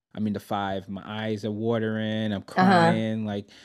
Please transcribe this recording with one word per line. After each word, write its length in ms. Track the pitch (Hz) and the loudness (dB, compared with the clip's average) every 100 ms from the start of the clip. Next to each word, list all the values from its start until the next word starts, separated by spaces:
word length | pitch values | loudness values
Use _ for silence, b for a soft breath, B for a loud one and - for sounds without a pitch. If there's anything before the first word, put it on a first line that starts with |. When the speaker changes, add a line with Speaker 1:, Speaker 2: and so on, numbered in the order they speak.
| _ | _
Speaker 1:
I 60 | - | -6
mean, 120 | 107 | -4
the 60 | 101 | -4
Five, 480 | - 104 98 98 95 | -4 -4 -2 -4 -6
my 140 | 98 - | -12 -8
eyes 380 | 107 110 107 | -6 -4 -4
are 80 | 110 | -4
watering, 800 | 107 113 117 110 110 110 110 110 | -4 0 0 0 -2 -2 -2 -2
I'm 100 | 98 - - | -4 -4 2
Speaker 2:
Uh-huh. 440 | 185 185 165 113 | 6 6 6 4
Speaker 1:
crying, 260 | 110 110 107 | 0 -2 -2
like, 240 | 101 104 b | -4 -6 b